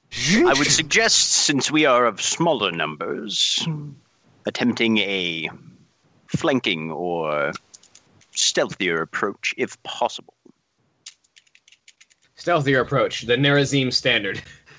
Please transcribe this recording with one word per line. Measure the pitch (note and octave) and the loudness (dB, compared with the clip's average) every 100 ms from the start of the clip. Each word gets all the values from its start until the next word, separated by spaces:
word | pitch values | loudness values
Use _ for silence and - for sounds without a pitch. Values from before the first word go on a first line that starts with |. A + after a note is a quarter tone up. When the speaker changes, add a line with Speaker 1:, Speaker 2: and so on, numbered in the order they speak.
| _ | _
Speaker 1:
Zhink. | A#2+ C3 A3 F4 | -4 2 4 6
Speaker 2:
I | C#4 | 4
would | - | 4
suggest, | D#3+ D3+ G#3 A3+ - - | 2 2 2 4 2 2
since | - - C#3 - | 2 2 2 2
we | D3+ D3 | 2 4
are | B2 A#2+ | 4 4
of | F#2 | 0
smaller | - - E3+ C3 G2 | -4 0 0 0 -2
numbers, | E2+ D#2 D2+ F2 - - - - - E3 D3+ D3 C#3 _ _ _ _ G#2+ | -2 -4 -6 -6 -6 -6 -2 -2 -2 -4 -6 -10 -16 _ _ _ _ -8
attempting | - B2 A#2 A2+ A2 | -2 0 2 2 2
a | G2 F#2+ F2 E2 D#2+ - - - _ _ _ _ - | 0 -2 -4 -4 -8 -10 -20 -20 _ _ _ _ -8
flanking | - D#3+ B2+ A2+ D#2+ D#2+ | -4 0 0 0 -2 -4
or | D2+ F2+ E2+ D#2 D2 C#2+ - _ - _ - _ _ _ | -6 -6 -4 -4 -2 -2 -6 _ -20 _ -20 _ _ _
stealthier | - - F3 C3+ C3 F2+ E2 | -4 -2 0 -2 -2 -2 -2
approach, | D#2+ - G#2 - - - | -4 -4 -4 -4 -6 -4
if | G#2+ - | -6 -8
possible. | - - A#2+ - - _ - _ _ _ _ _ - - _ _ _ _ _ _ _ _ _ _ _ - | -14 -6 -6 -6 -18 _ -20 _ _ _ _ _ -20 -20 _ _ _ _ _ _ _ _ _ _ _ -8
Speaker 3:
Stealthier | E3+ E3+ C#3 C3+ | -2 0 4 2
approach, | A#2 C3+ G2 - | 2 0 0 -2
the | A2 A#2+ | 0 2
Nerazim | C#3+ C#3+ C3+ C#3 B2+ | 4 4 2 0 0
standard. | - C3 A#2 G2 G2 - - _ | 0 0 0 -2 -6 -10 -20 _